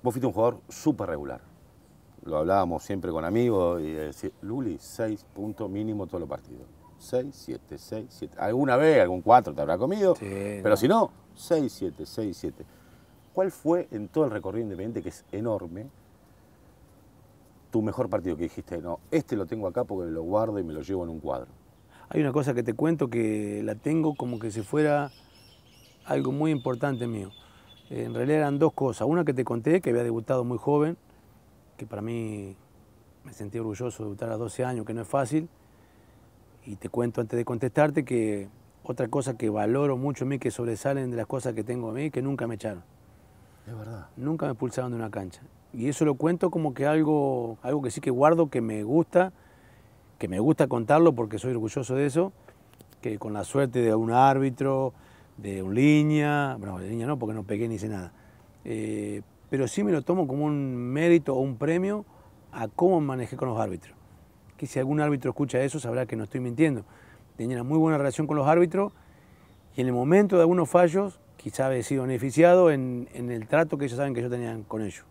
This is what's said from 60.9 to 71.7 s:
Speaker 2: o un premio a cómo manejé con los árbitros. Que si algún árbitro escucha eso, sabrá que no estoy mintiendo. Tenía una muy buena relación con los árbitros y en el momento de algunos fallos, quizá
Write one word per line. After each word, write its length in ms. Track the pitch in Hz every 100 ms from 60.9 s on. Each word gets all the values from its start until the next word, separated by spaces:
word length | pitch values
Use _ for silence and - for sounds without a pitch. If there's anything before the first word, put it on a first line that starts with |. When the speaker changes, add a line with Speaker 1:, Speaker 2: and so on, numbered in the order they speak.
| 139 170 170 151
Speaker 2:
o 60 | 131
un 160 | 135 117
premio 480 | 147 170 190 208 202 - - - -
a 160 | - 113
cómo 320 | - 180 175
manejé 360 | 147 131 120 131
con 120 | 131
los 100 | 113
árbitros. 380 | 107 87 - - - - - _ - -
Que 100 | 139
si 120 | 139
algún 220 | 131 151
árbitro 300 | 147 143 131
escucha 300 | - 143 123
eso, 200 | 135 156
sabrá 260 | 120 120 123
que 80 | 113
no 80 |
estoy 160 | 107 -
mintiendo. 440 | 123 120 160 127 101 - - - - -
Tenía 200 | 113 127
una 80 |
muy 140 | 120 160
buena 180 | 160 156
relación 280 | 139 131 151
con 100 | 151
los 100 | 139
árbitros 460 | 165 175 185 202 - - - - - - - -
y 60 | -
en 60 | 127
el 40 |
momento 420 | 123 131 185 208 180
de 60 |
algunos 260 | 165 180 156
fallos, 500 | 175 175 175 202 - - -
quizá 380 | - - 135